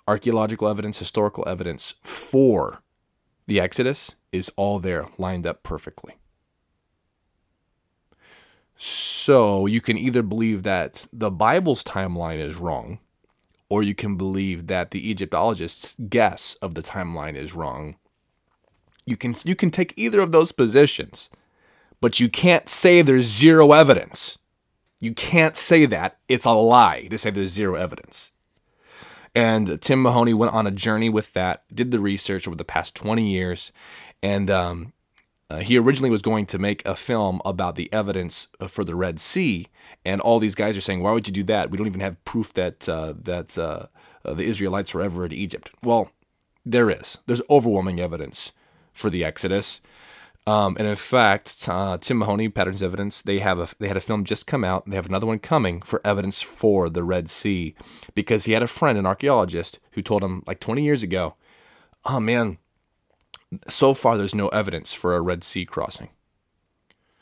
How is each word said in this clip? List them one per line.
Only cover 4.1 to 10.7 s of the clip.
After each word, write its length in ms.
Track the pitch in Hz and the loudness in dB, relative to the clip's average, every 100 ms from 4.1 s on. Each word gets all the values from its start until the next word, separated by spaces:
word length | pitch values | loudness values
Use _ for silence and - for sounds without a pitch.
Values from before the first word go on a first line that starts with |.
| - _ | -18 _
is 200 | 92 - - | -6 -6 -4
all 220 | 101 101 | -2 -2
there 300 | 92 85 71 - | -4 -6 -8 -8
lined 300 | 92 92 85 | -6 -6 -6
up 160 | - | -8
perfectly. 540 | - 80 - - - - _ _ _ _ _ _ _ _ _ _ _ _ _ _ _ _ _ _ _ _ _ _ _ _ _ - | -10 -12 -12 -18 -20 -20 _ _ _ _ _ _ _ _ _ _ _ _ _ _ _ _ _ _ _ _ _ _ _ _ _ -12
So 920 | - - - - - 131 107 98 98 | -8 -6 -6 -2 4 6 6 2 0
you 160 | 113 | 0
can 160 | - 104 | 0 -2
either 240 | 127 123 | 0 0
believe 400 | 104 110 113 101 | 0 -2 -2 -2
that 460 | 98 | -2